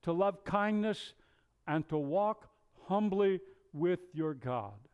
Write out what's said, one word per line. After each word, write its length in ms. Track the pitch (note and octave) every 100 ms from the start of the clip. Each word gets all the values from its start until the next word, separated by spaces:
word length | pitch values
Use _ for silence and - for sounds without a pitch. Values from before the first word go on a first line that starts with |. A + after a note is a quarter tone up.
to 100 | -
love 320 | E3+ G3 G3
kindness, 680 | - F#3+ G#3 G#3+ G#3+ G3+ - - _ _ _ _ -
and 220 | D#3 D#3
to 80 | D#3
walk 560 | C#3+ E3+ G#3 G#3+ - _ _ _ -
humbly 540 | G3 G#3+ G3 G3 F#3+ - - _
with 280 | D3 F3 F3 F3+
your 200 | D3+ D#3
God? 540 | C#3+ B2+ B2 G2+ G#2 -